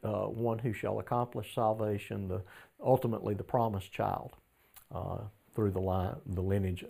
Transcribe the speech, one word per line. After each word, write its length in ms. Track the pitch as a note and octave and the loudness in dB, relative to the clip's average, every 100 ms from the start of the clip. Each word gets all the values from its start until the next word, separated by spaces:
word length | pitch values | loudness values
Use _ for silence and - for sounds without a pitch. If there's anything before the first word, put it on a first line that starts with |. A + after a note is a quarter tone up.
uh, 200 | G#2+ G2+ G#2 | -2 -2 -2
one 320 | A2 A#2 A2+ | -2 -2 0
who 140 | A#2+ | -2
shall 260 | G2+ G#2 G#2 | -2 -2 -2
accomplish 560 | - A#2+ A#2+ A#2 G#2 | 0 0 0 -4 -6
salvation, 760 | - A2 A2 G#2+ G2+ - G#2 F#2+ | 0 2 2 0 -2 -4 -6 -2
the, 140 | F#2+ - - - - | -4 -6 -14 -20 -2
ultimately 520 | B2+ C3 A#2 A2 G#2 | 4 4 4 0 0
the 100 | G2+ | -2
promised 480 | - B2+ A2+ G2 - | 0 2 2 0 -4
child, 400 | - G#2 - - - _ _ _ - - | -2 0 0 -4 -16 _ _ _ -20 -10
uh, 240 | - F#2 F#2 G#2 - _ | -6 -4 -6 -8 -14 _
through 160 | - G2+ | 0 2
the 100 | F#2+ | 2
line, 360 | F#2+ F#2 F#2 - - | 2 2 0 -4 -4
the 140 | F2+ | -2
lineage 440 | F#2+ G2+ F#2+ F2+ | 2 2 2 -2